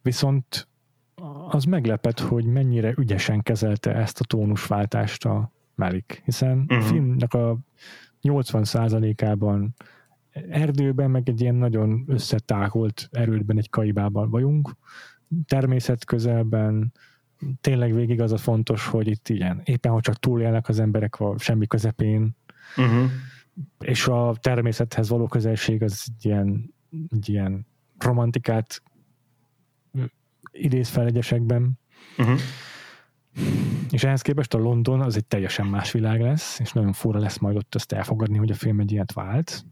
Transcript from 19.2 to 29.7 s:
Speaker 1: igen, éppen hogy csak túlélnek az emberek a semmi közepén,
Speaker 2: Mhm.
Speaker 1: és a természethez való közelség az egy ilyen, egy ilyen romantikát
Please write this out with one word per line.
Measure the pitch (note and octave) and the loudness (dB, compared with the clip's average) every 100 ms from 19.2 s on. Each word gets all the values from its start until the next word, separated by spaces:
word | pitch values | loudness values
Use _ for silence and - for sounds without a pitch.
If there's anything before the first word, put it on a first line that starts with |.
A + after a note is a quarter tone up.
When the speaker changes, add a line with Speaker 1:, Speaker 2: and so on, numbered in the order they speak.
| - | -2
Speaker 1:
igen, | G#2 F2+ F2+ | -2 -2 -2
éppen | - B2 A#2+ | -2 0 2
hogy | A2+ | 0
csak | - G#2 | 0 -2
túlélnek | B2+ A#2 A#2 A2+ A2+ | 0 2 2 0 0
az | A2 | 0
emberek | A2 G#2+ G#2 - | 2 2 -2 -2
a | G#2 G#2 | -4 -2
semmi | - A2+ G#2 | 0 0 2
közepén, | A2+ A2 - G#2+ A2 A2 - - _ - | 0 0 0 0 2 0 -4 -20 _ -10
Speaker 2:
Mhm. | - B2 A#2+ C3 C3 C3 - _ - C#3 _ | 0 4 4 2 -2 -10 -20 _ -14 -14 _
Speaker 1:
és | - A#2+ - | -2 0 2
a | A#2+ A#2+ A2+ | 2 2 0
természethez | C3 A#2+ A#2 G#2+ A#2 - G#2+ | 0 2 0 0 -2 0 0
való | A#2+ A#2 | 2 2
közelség | A#2+ A2+ A2 - A2 | 0 0 0 0 0
az | A2 G2 - A2+ | 0 -2 -12 -4
egy | |
ilyen, | A2 G#2 G2+ G2+ A2+ _ _ D#3+ D#3 | 0 2 2 -2 -6 _ _ -12 -4
egy | A2+ G2+ | -4 -2
ilyen | G#2 F#2+ F#2+ G#2+ _ _ _ | -2 -2 -4 -10 _ _ _
romantikát | B2 A#2+ A#2+ A#2 A#2+ A2+ A2 - _ _ _ _ _ _ _ _ _ | 0 0 0 0 0 -2 -2 -12 _ _ _ _ _ _ _ _ _